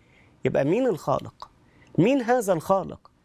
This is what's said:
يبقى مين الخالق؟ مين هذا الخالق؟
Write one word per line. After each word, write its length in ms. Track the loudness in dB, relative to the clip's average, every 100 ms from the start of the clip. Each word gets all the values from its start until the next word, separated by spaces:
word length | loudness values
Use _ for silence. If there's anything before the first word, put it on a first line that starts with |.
| _ _ _ _
يبقى 200 | -2 0
مين 220 | 2 2 0
الخالق؟ 640 | -2 -2 -4 -4 -16 -20 _ _ _ -6 2
مين 240 | 2 2
هذا 300 | 2 0 2
الخالق؟ 580 | -2 0 0 -2 -10 -20 _